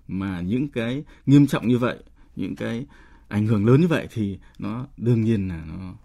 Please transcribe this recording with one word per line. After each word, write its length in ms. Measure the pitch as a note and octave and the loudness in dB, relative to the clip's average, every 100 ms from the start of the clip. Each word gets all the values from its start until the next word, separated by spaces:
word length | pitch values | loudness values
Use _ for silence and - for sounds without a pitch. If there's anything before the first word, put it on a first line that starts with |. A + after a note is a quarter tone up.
| - | -10
mà 320 | F#2+ G2 F2+ | -6 -4 -4
những 280 | F2+ B2+ D3 | -4 -2 -4
cái 360 | A#2+ A#2 C#3 C#3+ - - | -4 -4 -6 -10 -6 4
nghiêm 200 | C#3+ C#3 | 6 6
trọng 220 | E3 A2 | 2 0
như 100 | B2 | 0
vậy, 200 | A#2+ - - - - - | 0 -4 -12 -20 -16 -10
những 200 | F#2 - | -8 -6
cái 300 | A2+ A#2 - - - - - | -8 -8 -10 -16 -20 -20 -6
ảnh 180 | G#2 G#2+ | -2 2
hưởng 200 | G#2+ A2 | 2 6
lớn 140 | C#3 | 6
như 60 | F3 | 4
vậy 220 | C#3+ - | 2 -2
thì 260 | A#2 G2+ F#2 - - | -4 -4 -6 -14 -12
nó 280 | G#2 A#2 C3+ - | -8 -8 -10 -4
đương 240 | A#2 A2+ | 0 2
nhiên 280 | A2 A2 F#2+ | 2 0 -2
là 160 | E2 D#2+ | -6 -10
nó 280 | F2 F#2 F#2 | -12 -14 -16